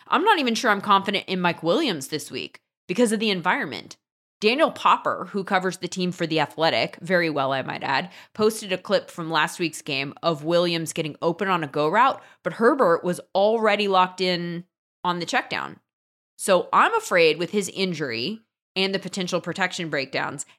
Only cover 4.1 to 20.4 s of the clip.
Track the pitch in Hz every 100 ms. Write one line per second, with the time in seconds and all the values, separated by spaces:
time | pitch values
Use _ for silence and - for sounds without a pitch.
4.1 | _ _ - 214 254 311 - 180 233 -
5.1 | 95 180 202 190 190 185 175 180 185 180
6.1 | 170 165 156 147 - 160 117 120 - 175
7.1 | 185 165 143 135 135 131 - - 135 175
8.1 | - - - 214 214 208 180 185 190 -
9.1 | - 160 160 160 - 170 - - 135 139
10.1 | - 165 156 151 175 175 170 160 - 156
11.1 | - 165 165 196 175 151 147 151 202 262
12.1 | - - _ - 165 226 294 202 165 180
13.1 | 175 - 185 202 226 220 208 208 185 180
14.1 | 185 185 180 175 170 175 _ _ _ 180
15.1 | 175 165 254 - 101 69 - _ _ _
16.1 | _ _ - - 180 - 190 285 453 427
17.1 | 190 160 151 170 208 185 - 190 156 147
18.1 | 113 131 220 _ _ _ - 190 190 190
19.1 | 202 180 180 170 165 185 - 165 147 135
20.1 | 139 139 139